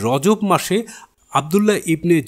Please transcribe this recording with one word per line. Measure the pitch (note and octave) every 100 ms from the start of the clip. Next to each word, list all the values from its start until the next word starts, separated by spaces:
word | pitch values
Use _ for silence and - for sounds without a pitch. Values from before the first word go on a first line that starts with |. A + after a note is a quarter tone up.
রজব | A2 C3+ E3 G#3+
মাসে | G3+ E3+ - G3 A3+ - - _ _
আবদুল্লাহ | C#3 D3 F#3+ G#3 G3+ -
ইবনে | D#3+ E3+ E3